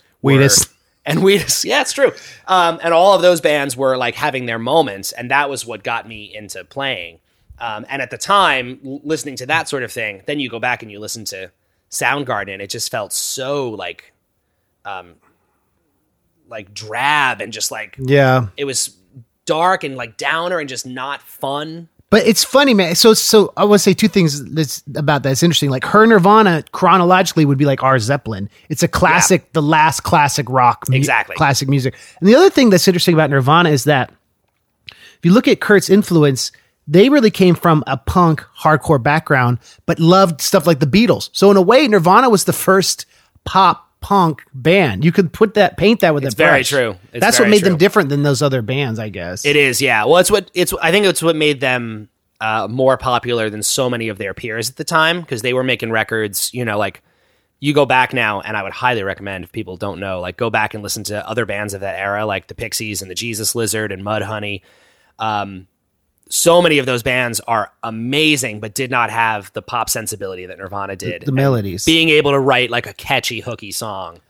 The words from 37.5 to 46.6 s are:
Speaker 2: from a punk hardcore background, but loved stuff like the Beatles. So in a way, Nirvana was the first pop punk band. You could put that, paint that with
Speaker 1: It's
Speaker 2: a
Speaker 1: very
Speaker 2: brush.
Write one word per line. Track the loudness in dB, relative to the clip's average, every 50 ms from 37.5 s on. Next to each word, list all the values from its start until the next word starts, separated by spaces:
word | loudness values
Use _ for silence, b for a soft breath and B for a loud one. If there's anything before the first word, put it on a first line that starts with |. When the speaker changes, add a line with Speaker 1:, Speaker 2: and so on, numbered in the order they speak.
| 4
Speaker 2:
from | 4 4 2 2 2 2
a | -2 -6 -6
punk | -6 -2 0 2 2 2 2 0 -4 -12 _ -4
hardcore | 0 2 2 2 2 2 0 2
background, | 2 2 0 0 0 2 2 2 2 2 0 -2 b b b b b
but | -4 -2 2
loved | 4 6 6 6 6 4 0 -4
stuff | -4 0 0 2 4
like | 2 2 2
the | 2 2
Beatles. | 2 2 4 4 2 0 -2 -8 -2
So | 4 4 6
in | 6 6
a |
way, | 6 6 4 4 4 4
Nirvana | 2 2 4 4 4 4 6 4
was | 2 2 2
the | -2 -4
first | -2 0 2 2 2 2 0 -4 -6 -10 -16 _ _ _ _ _ _ _
pop | -2 0 2 4 4 2 0 -6 _ _ _
punk | -4 0 2 2 2 2 0 -4 -10 _ -18
band. | -2 0 2 4 4 4 2 0 0 0
You | 2
could | 2 2 0 0 0
put | 0 0 0 4
that, | 2 2 2 2
paint | 2 2 2 2 4
that | 2 2 2
with | 0 -2
Speaker 1:
It's | -4 -2
Speaker 2:
a | 0
Speaker 1:
very | 2 4 4
Speaker 2:
brush. | 2